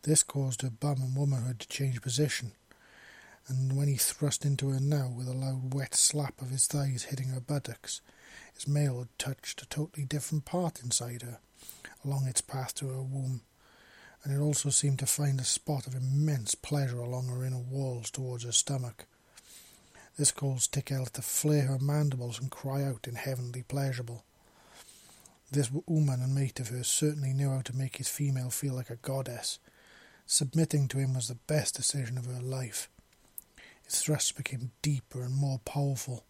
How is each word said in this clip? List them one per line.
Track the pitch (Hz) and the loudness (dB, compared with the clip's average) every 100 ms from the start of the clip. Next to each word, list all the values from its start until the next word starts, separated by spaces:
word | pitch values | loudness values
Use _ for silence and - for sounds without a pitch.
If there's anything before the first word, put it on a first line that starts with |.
This | - 151 | 6 4
caused | - 143 135 123 | 4 0 -2 0
her | 131 | -4
bum | 113 147 135 | -2 0 2
and | 131 135 | 2 2
womanhood | 143 135 120 120 | 2 2 0 -4
to | - | -6
change | - 139 120 | -2 0 0
position, | - 120 147 - 117 - _ - - - - - - - - | -2 2 2 2 -4 -10 _ -20 -20 -20 -20 -20 -20 -20 -4
and | 131 131 135 | 0 2 2
when | 143 | 2
he | 131 | 4
thrust | - - 147 - 143 | 2 2 0 2 2
into | 139 139 | 2 2
her | 131 | 2
now | 139 147 131 | 2 2 0
with | 120 127 | -4 -4
a | |
loud | 131 131 131 131 | -2 -2 -2 -2
wet | 139 131 | -2 0
slap | - - 147 139 - | 4 4 4 -2 -4
of | 131 | -6
his | 131 - | 0 2
thighs | 147 139 123 | 2 0 0
hitting | - 131 131 | -4 -4 -4
her | 131 | -4
buttocks, | 120 147 - 117 - - - - - - - - | -2 -4 -2 -12 -10 -10 -12 -20 -20 -20 -20 -10
his | - | 0
male | 143 143 123 | 4 4 2
had | 120 _ | -6 _
touched | 135 131 - - | -6 -6 -8 -10
a | - | -6
totally | - 151 - 139 | -4 -4 -4 -2
different | 147 - 151 - | -2 0 -2 0
part | 180 170 - | 0 0 -2
inside | 120 - 120 120 | -2 -2 -2 -8
her, | 120 117 _ _ - - - - 139 | -10 -12 _ _ -20 -18 -20 -8 -2
along | 139 135 | 0 0
its | 123 | 0
path | - 135 127 - | -2 -6 -6 -6
to | 135 | -6
her | 131 | -6
womb, | 131 135 131 127 - _ - - - - - - | -4 -4 -4 -6 -8 _ -20 -20 -20 -20 -20 -10
and | 143 | -2
it | 139 | 2
also | 147 143 143 | 4 2 4
seemed | 131 143 131 | 4 4 2
to | 139 | 2
find | - 147 135 | 2 2 2
a | |
spot | 123 - - 143 127 | 2 0 0 -2 -2
of | 127 | -2
immense | 127 139 156 139 107 - | 2 4 4 2 0 -4
pleasure | - 147 135 120 | 0 0 0 -2
along | 120 123 127 | -4 -4 -2
her | 123 | -2
inner | 131 127 | -2 -4
walls | 123 135 131 120 110 | -4 -2 -2 -2 -6
towards | - 131 120 120 | -6 -4 -4 2
her | |
stomach. | 113 - 139 123 - - _ _ - - - - - - - - - | 2 2 -2 -2 -8 -20 _ _ -20 -20 -20 -20 -20 -20 -20 -20 0
This | 147 | 2
caused | - 139 131 - | 2 -2 0 0
Tick | 143 - | 0 -2
Ella | 135 127 | -2 -2
to | - | -6
flare | - - 151 147 135 | -2 2 4 6 4
her | 135 | 2
mandibles | 139 151 147 131 120 113 | 2 4 2 2 -4 -4
and | 135 | -6
cry | - 135 135 139 | -6 -4 0 -2
out | 120 - | -2 -6
in | 117 | -6
heavenly | - 127 123 120 | -4 -4 -4 -8
pleasurable. | 123 139 139 123 120 120 _ _ - - - - - - - - - _ _ | -4 -2 0 -2 -6 -10 _ _ -20 -20 -20 -20 -20 -20 -20 -20 -20 _ _
This | 139 120 | 0 2
w-, | 139 - | -2 2
woman | 160 147 127 | 4 4 4
and | 127 | 2
mate | 135 131 - | 2 2 -2
of | 117 | -6
hers | 123 120 | -4 0
certainly | - 151 151 135 | 2 2 2 0
knew | 135 139 | 2 2
how | 135 | 0
to | - 127 | -2 -2
make | 135 - | -2 -2
his | 131 | -6
female | - 143 131 127 | 0 2 2 0
feel | - 143 | -2 -2
like | 127 120 | -2 -6
a | 120 | -8
goddess. | - 131 - 98 - - - - - - - - - | -4 -2 -4 -6 -6 -8 -12 -20 -20 -20 -20 -20 0
Submitting | - 143 160 160 147 135 | 2 4 4 4 4 2
to | 135 | 2
him | 135 | 2
was | 127 113 | 0 -2
the | 120 | -6
best | - 151 113 - | 0 2 2 0
decision | - 143 120 127 | 0 0 -2 -4
of | 123 | -4
her | 123 | -6
life. | 127 131 123 - - - _ _ - - - - - - | -4 -4 -4 -6 -10 -14 _ _ -18 -18 -18 -20 -20 -20
His | - - | -4 -2
thrusts | - 147 - | 2 2 0
became | - 135 127 123 _ | -2 -6 -4 -6 _
deeper | 156 139 - 123 | 0 0 -2 -8
and | 123 131 | -2 0
more | 139 131 - | 0 0 -4
powerful. | 147 139 131 - 120 | 0 0 0 -4 -8